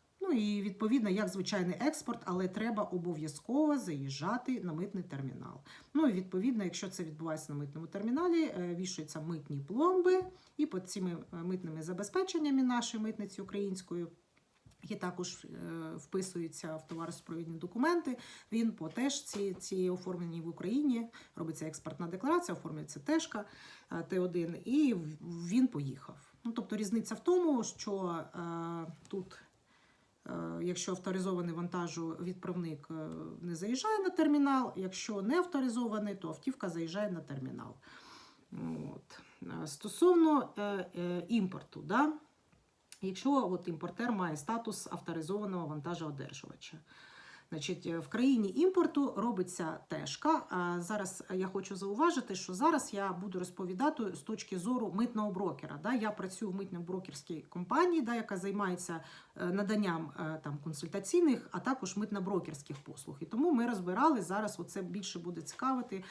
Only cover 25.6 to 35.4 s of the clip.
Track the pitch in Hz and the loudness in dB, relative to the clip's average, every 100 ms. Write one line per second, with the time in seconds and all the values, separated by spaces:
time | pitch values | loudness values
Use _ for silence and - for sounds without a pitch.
25.6 | 254 147 139 120 - - - _ 233 226 | 6 4 -4 -6 -12 -16 -20 _ -6 -4
26.6 | - 208 202 226 220 220 - 359 339 254 | -2 -2 0 0 0 0 4 6 6 4
27.6 | - - - 196 185 165 156 180 170 170 | 2 -4 -4 -2 0 -2 -6 -6 -4 -4
28.6 | 170 170 165 151 - 196 185 - - _ | -4 -4 -6 -10 -8 -6 -6 -12 -20 _
29.6 | _ _ _ _ _ _ - 175 165 165 | _ _ _ _ _ _ -8 -6 -4 -2
30.6 | 175 175 - 185 190 190 185 180 175 165 | -2 -2 -4 -4 -2 0 0 0 0 -2
31.6 | 175 180 147 165 165 160 180 180 180 180 | -2 -2 -2 -2 -4 -4 -4 -4 -4 -2
32.6 | 165 147 - 160 156 160 160 - 175 165 | -2 -6 -8 -8 -6 -6 -8 -8 -6 -4
33.6 | 202 254 427 427 381 359 302 294 277 269 | -2 0 2 2 2 4 6 6 6 4
34.6 | 240 - 190 - - 208 196 330 | 2 -2 -6 -4 -4 -2 2 4